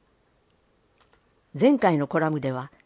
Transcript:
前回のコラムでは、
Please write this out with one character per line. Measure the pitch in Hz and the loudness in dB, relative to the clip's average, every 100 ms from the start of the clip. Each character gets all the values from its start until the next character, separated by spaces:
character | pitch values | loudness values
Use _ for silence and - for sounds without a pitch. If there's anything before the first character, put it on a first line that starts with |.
| _ _ _ _ _ _ _ _ _ _ _ _ _ _ _ 139 | _ _ _ _ _ _ _ _ _ _ _ _ _ _ _ 0
前 | 233 285 | 2 4
回 | 196 156 | 2 0
の | 143 | 0
コ | 165 | -2
ラ | 156 | -2
ム | 151 | -2
で | 135 | -4
は、 | 127 135 _ | -6 -10 _